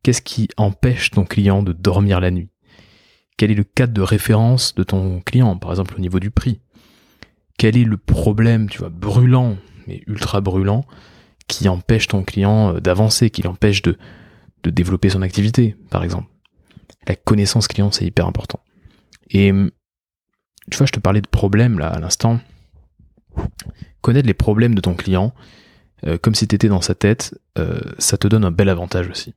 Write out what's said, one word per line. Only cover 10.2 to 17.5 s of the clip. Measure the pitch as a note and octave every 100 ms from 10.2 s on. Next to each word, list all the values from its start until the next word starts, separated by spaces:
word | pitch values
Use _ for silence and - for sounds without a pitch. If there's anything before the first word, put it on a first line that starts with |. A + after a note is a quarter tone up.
| - G2+
brûlant, | G2 F#2 G2 A2 C#3 - - - _ _ -
qui | - F#2+
empêche | F2+ - A2 -
ton | G2+
client, | F#2 G2+ G2+ G#2+ G#2 E2
euh, |
d'avancer, | F2+ F2+ G#2+ - A#2
qui | -
l'empêche | F#2+ F#2 G#2+ G2
de, | - G#2 - - - _ _ _
de | E2+
développer | E2+ F2 F#2 F#2+
son | F#2+
activité, | F#2 F#2+ G#2 A#2+ A#2 - -
par | F#2
exemple ? | F2 F2 - _ _ _ _ - _ _ -
La | F#2
connaissance | - G#2+ G2+